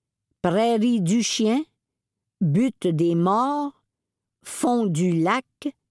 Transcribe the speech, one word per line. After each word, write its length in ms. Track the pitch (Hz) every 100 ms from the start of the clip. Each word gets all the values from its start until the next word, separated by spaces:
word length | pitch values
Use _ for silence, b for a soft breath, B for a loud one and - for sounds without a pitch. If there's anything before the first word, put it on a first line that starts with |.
| _ _ _ _
prairie 600 | 180 180 233 226 233 233
du 220 | 170 226
chien, 400 | 208 - 214 247 320 _ _ _ _ _ _ -
butte 480 | 170 151 254 - 185
des 260 | 156 170
morts, 680 | 170 175 208 262 294 285 - _ _ _ _ _ _
fond 440 | - - - 240 214
du 340 | 156 180 165
lac, 240 | 160 240 - _ 294 - _